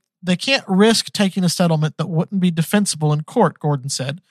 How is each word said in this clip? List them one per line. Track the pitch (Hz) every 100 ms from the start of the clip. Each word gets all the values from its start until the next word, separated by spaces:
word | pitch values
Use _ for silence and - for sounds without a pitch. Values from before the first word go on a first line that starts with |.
| _ _
they | 180 180
can't | - 269 -
risk | 185 214 220 -
taking | - 196 190
a | 180
settlement | - 175 156 151 -
that | 165
wouldn't | 160 175 196
be | 180
defensible | 165 160 208 202 156 151
in | 151
court, | 156 247 185 -
Gordon | 151 143 135
said, | - 127 156 -